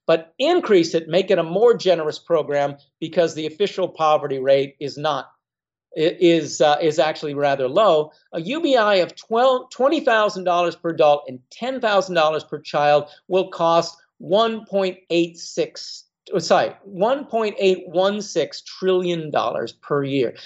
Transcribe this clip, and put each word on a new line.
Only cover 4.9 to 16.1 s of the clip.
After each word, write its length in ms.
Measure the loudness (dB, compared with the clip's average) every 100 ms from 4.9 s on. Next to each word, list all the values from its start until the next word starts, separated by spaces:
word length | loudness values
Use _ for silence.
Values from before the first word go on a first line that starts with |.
| -6
not, 340 | -4 -4 -8 _ _ _ _ _ _ -2
i-, 200 | -2 2
is, 400 | 4 4 0 0
uh, 160 | 2 2
is 180 | 0 2
actually 340 | 0 -2 -6
rather 320 | -2 0 0 0
low. 460 | 2 4 4 0 _ _
A 80 | -10
U 180 | -6 -4
B 160 | 2 2
I 200 | 4 2
of 200 | 0 -6
twelve, 540 | -4 0 2 0 -4
twenty 300 | -2 0 0
thousand 440 | 2 2 0 -2
dollars 320 | -2 0 0 -4
per 140 | -4
adult 340 | 2 4 4 -2
and 140 | -16 _
ten 300 | -10 -8 -4
thousand 340 | 0 0 0
dollars 300 | 2 2 0
per 160 | -6 -12
child 480 | -6 0 4 2 0 -12 -4
will 220 | -2 -2
cost 480 | -2 2 2 0 -6 _ -14
one 480 | -2 0 0 -2 -6
point 320 | -4 -2 -6 -2
eight 300 | -2 -2 -6
six, 640 | -10 -6 -6 -8 -18 -18 -20